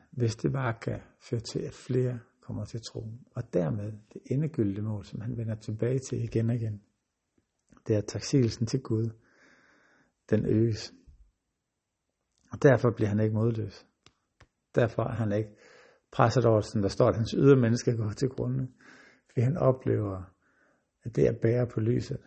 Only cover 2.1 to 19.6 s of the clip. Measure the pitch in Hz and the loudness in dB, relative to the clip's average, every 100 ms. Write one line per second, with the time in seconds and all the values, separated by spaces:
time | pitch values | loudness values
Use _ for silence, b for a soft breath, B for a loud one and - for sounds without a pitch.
2.1 | 120 - _ - 107 107 117 113 117 113 | -4 -12 _ -12 -10 -10 -12 -12 -12 -12
3.1 | 117 - - 113 175 160 110 104 110 - | -14 -12 -12 -4 -2 -2 -4 -6 -12 -18
4.1 | - - 127 156 - 104 98 107 104 92 | -20 -4 -2 -2 -2 -2 -2 -4 -6 -8
5.1 | - 110 120 113 110 - 107 117 131 - | -10 -8 -6 -6 -8 -8 -4 -2 -2 -4
6.1 | 120 117 110 113 120 113 101 - _ _ | -6 -2 0 0 0 -4 -8 -14 _ _
7.1 | _ _ _ _ _ _ - - 107 104 | _ _ _ _ _ _ -10 0 0 0
8.1 | 107 - 143 113 - 113 131 - 110 113 | -8 0 2 2 0 -4 -4 -2 -2 -2
9.1 | 110 b b b b b b b b b | -6 b b b b b b b b b
10.1 | _ - 107 - 107 113 104 - - - | _ -2 0 2 2 2 0 -8 -18 -20
11.1 | - _ _ _ _ _ _ _ _ _ | -20 _ _ _ _ _ _ _ _ _
12.1 | _ _ _ _ - 147 120 123 107 107 | _ _ _ _ 2 6 6 4 0 0
13.1 | 104 110 107 117 110 101 - _ _ _ | 2 0 2 0 -2 -8 -12 _ _ _
14.1 | _ _ _ _ _ _ - 113 110 110 | _ _ _ _ _ _ 0 0 0 -4
15.1 | 101 110 104 110 B B B B B _ | -2 0 0 -2 B B B B B _
16.1 | - 120 127 117 110 101 110 98 - 123 | 4 4 6 4 4 2 -2 0 2 2
17.1 | 101 110 - 139 135 117 120 - 117 107 | 2 -2 4 6 8 6 2 0 -2 -4
18.1 | 104 131 - 120 131 131 B B B B | -2 -4 -2 -4 -4 -6 B B B B
19.1 | B _ - 120 175 | B _ 0 0 2